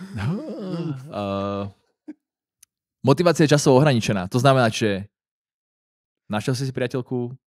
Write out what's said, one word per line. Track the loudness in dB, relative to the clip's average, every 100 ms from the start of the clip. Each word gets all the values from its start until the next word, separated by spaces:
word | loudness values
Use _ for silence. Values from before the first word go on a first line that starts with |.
| -12
<laughs> | -6 -4 -4 -8 -10 -8 -6 -8 -10 -10
A, | -8 -4 -4 -4 -4 -8 -12 _ _ -20 -20 _ _ _ _ -20 _ _ _
motivácia | 2 4 4 4 4
je | 4
časovo | 6 6
ohraničená. | 6 2 0 -2 -2
To | 2
znamená, | 4 4 2
že | 0 -2 -2 -8 _ _ _ _ _ _ _ _ _ _ _ -8
našiel | -4 -2
si | -4
si | -4
priateľku, | -4 -4 -4 -4 -4 -6 -10